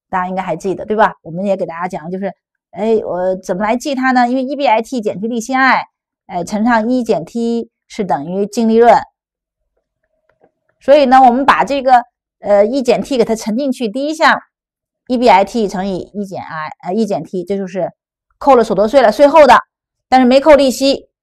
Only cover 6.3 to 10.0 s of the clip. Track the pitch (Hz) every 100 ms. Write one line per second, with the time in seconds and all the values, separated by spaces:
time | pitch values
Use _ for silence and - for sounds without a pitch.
6.3 | 185 175 208 226 226 220 254 226 180 165
7.3 | 233 233 233 226 _ _ - 185 165 147
8.3 | 190 202 240 226 226 233 180 - _ _
9.3 | _ _ _ _ _ _ _